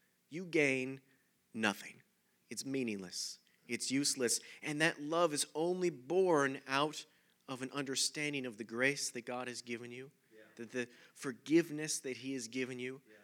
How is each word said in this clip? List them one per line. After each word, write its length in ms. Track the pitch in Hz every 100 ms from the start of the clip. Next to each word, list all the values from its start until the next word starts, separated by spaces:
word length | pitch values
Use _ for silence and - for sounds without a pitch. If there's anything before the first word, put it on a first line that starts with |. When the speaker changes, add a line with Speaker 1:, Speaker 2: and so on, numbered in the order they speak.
| _ _ -
Speaker 1:
you 140 | 156
gain 560 | 180 156 143 131 127 135 _ _ _ _ _
nothing. 480 | 110 107 101 - - _ _ _ _ -
It's 160 | 113
meaningless. 720 | 135 135 117 98 90 - - - _ _ -
It's 220 | 120 -
useless. 500 | 135 139 135 120 - - -
And 180 | 151 151
that 220 | 160 -
love 300 | 147 165 175
is 140 | 147 -
only 360 | 151 170 185 180
born 680 | 139 127 180 185 151 139 139 131
out 380 | 135 151 147 - _ _ _ -
of 140 | 127
an 80 | 131
understanding 720 | 139 135 131 - 156 147 143 127
of 100 | 104
the 80 |
grace 460 | 107 113 131 143 -
that 140 | 123
God 240 | 113 123 123
has 140 | 117
given 280 | 120 113 120
you, 200 | 123 135 _ _
Speaker 2:
Yeah. 100 | 107 - -
Speaker 1:
that 160 | 113
the 160 | 127 120 - -
forgiveness 840 | - 143 113 - 160 160 151 151 -
that 180 | 135 120
he 160 | 131
has 140 | 135 113
given 300 | 127 127 123
you. 220 | 127 131 -
Speaker 2:
Yeah. 80 | -